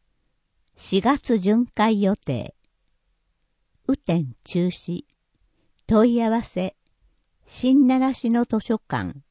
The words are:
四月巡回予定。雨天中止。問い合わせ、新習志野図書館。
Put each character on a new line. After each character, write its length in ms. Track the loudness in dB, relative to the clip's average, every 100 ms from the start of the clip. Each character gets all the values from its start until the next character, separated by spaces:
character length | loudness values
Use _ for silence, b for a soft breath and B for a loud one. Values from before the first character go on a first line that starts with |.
| _ _ _ _ _ _ _
四 280 | _ -4 0
月 360 | 0 -2 0 0
巡 280 | 2 0 0
回 340 | -2 0 2
予 160 | 0 -2
定。 380 | -4 -8 -8 -16 _ _ _ _ _ _ _ _ _ _ _ _ -6
雨 120 | -4
天 360 | 0 -2 -2 -10
中 260 | -6 -2 -2
止。 360 | -4 -10 -12 -12 _ _ _ _ _ _ _ 0
問 280 | 4 4
い 80 | 2
合 80 | 0
わ 120 | -2
せ、 320 | -4 -6 -8 -10 _ _ _ _ _ _ _
新 400 | -4 2 4 4
習 280 | 4 0
志 160 | -2 -2
野 160 | 0 0
図 140 | -2
書 180 | -2 -4
館。 420 | -4 -6 -6 -10 -18